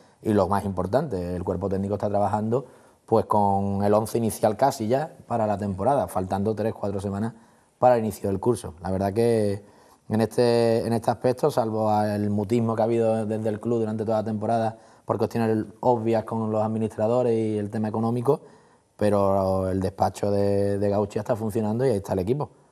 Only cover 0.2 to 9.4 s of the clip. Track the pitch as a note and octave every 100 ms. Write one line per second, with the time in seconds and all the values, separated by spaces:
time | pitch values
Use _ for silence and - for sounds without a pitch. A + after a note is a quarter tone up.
0.2 | G#2+ G#2 F2+ G2+ G2 F#2 F#2 B2 D#3+ F#2+
1.2 | F2 F2+ F#2 F2+ G2 F#2+ G2 G2+ G#2 G2+
2.2 | G2+ G#2+ A2 A#2+ C#3 - _ _ - A2
3.2 | G2+ G#2+ G2+ G2 G2 G2 G2+ G#2+ A2 A#2
4.2 | A2+ - A2 G2+ C#3 - G#2+ C3 D#3+ -
5.2 | - A#2 G#2+ G2+ G2+ F#2 A2 C#3+ F2+ G2
6.2 | F#2+ G2 G2+ G#2 A2 - G#2 G2+ G2 G2
7.2 | A2+ - - _ _ _ B2+ A#2+ A2 -
8.2 | G2+ F#2+ A#2 A#2 F2 D#2+ F2+ F#2+ G2 G2+
9.2 | A#2 A2+